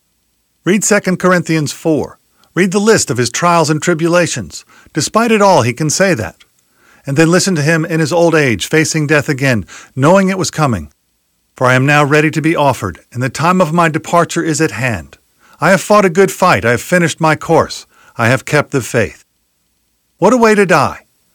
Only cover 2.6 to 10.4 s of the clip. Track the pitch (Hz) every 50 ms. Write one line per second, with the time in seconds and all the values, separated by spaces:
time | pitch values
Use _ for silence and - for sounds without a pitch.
2.6 | 185 202 170 208 202 220 220 165 - - 135 110 123 117 - - - 175 175 170
3.6 | 160 139 160 151 - - 175 156 165 170 170 175 175 - - 131 98 76 - -
4.6 | - _ _ - _ _ - 123 120 - - 214 226 240 226 214 202 196 185 151
5.6 | 117 120 117 - 160 151 135 - 185 196 170 117 101 80 - _ - _ _ _
6.6 | _ _ _ _ _ _ _ _ - - 139 135 165 160 170 185 - 196 190 151
7.6 | 139 147 165 165 156 - 170 160 165 139 170 170 170 170 165 160 147 131 110 92
8.6 | - - - 156 160 - - 160 151 139 156 147 135 - 147 123 139 135 127 107
9.6 | 87 - - - - - - 135 131 147 180 196 196 185 190 190